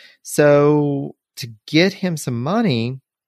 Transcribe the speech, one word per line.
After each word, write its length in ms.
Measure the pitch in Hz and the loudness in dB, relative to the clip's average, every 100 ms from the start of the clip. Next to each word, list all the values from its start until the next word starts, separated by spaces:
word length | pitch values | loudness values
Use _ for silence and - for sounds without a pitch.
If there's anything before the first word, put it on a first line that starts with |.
| - _ | -20 _
So 920 | - - 147 147 147 151 147 139 143 - _ - | -8 2 4 6 4 2 0 -4 -8 -14 _ -16
to 100 | 117 110 - | -16 -16 -2
get 260 | 156 190 | 2 2
him 240 | - 185 156 | 0 -6 -6
some 260 | - 117 | -6 -6
money, 560 | 135 220 214 120 117 135 _ _ | -4 -2 0 0 -2 -6 _ _